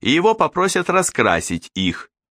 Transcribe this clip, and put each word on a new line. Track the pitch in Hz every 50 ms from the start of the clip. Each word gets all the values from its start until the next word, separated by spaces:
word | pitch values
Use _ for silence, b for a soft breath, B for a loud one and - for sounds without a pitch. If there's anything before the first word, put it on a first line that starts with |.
и | - 107
его | 139 170 185 220 220
попросят | 220 175 147 - 180 185 190 - 185 175 -
раскрасить | 180 185 180 - - - 113 - 85 82 - - 87 85 - - -
их, | 92 95 90 80 - - - _ _ _ _